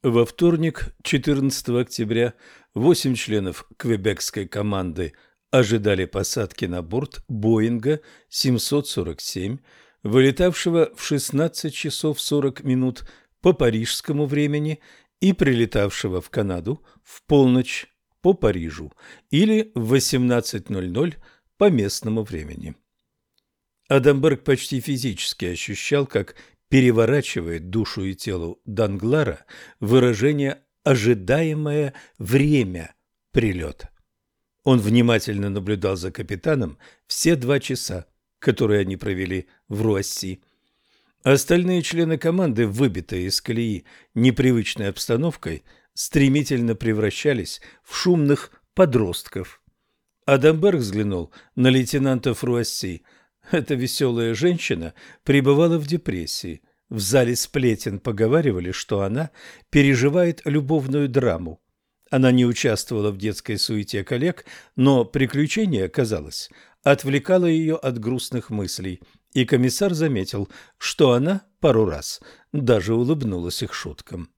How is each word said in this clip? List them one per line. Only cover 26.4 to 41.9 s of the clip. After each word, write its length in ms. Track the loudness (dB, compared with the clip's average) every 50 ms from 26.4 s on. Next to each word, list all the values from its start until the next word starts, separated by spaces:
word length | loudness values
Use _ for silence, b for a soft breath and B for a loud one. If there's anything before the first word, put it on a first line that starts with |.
| b b b b _ _
переворачивает 1000 | 4 6 6 6 6 4 4 4 2 0 0 -2 -6 -6 -6 -6 -6 -8 -8 -4
душу 360 | -2 -2 -2 -2 -4 -6 -6
и 100 | -6 -6
тело 400 | -8 -8 -6 -6 -6 -6 -8 -10 _ _
Данглара 840 | -10 -2 -2 -2 -2 -2 -4 -2 0 0 0 0 -2 -4 -8 _ B B B B B B B
выражение 800 | 0 4 4 6 6 4 2 2 0 0 2 0 -2 -4 -4 -8 _ _ _ _ _
"ожидаемое 1080 | 2 2 4 4 2 2 2 2 0 0 0 0 -2 -2 -4 -4 -2 -2 -2 -2 -2 -6 B B B B
время 800 | _ -4 0 2 2 4 4 4 2 2 0 -4 -10 -12 -14 _ _ _ _ _ _ _ _
прилёта". 580 | -2 0 0 0 -2 -4 -6 -10 -10 _ -18 -20 _ _ _ _ _ _ _ _ _ _ _ _ _ _ _
Он 160 | 4 4 4
внимательно 680 | 4 4 4 4 4 4 2 2 0 -2 -6 -4 -4 -4
наблюдал 480 | -4 -6 -4 -4 -4 -2 -2 -2 -2
за 140 | -2 -6 -10
капитаном 640 | -10 -10 -10 -8 -10 -6 -2 -2 0 0 -2 -4 -8 b b b b b b
все 280 | _ -6 0 2 2 2
два 240 | 2 2 0 0 0
часа, 460 | 0 -4 -6 -6 -6 -8 -8 -10 -10 _ _ _ _ _ _ _
которые 400 | 0 0 2 2 2 2 2 2
они 160 | 2 0 -4
провели 520 | -6 -6 -6 -4 -4 -4 -4 -6 -8 -8 _ _ _ _
в 140 | _ -6 -2
Руасси. 600 | 0 0 0 0 -2 -4 -8 -8 -8 -8 -10 -12 _ _ _ _ _ _ _ _ _ _ _ _ _ _ _ _ _
Остальные 580 | 2 2 2 4 2 0 2 2 0 0 -2
члены 360 | -2 -2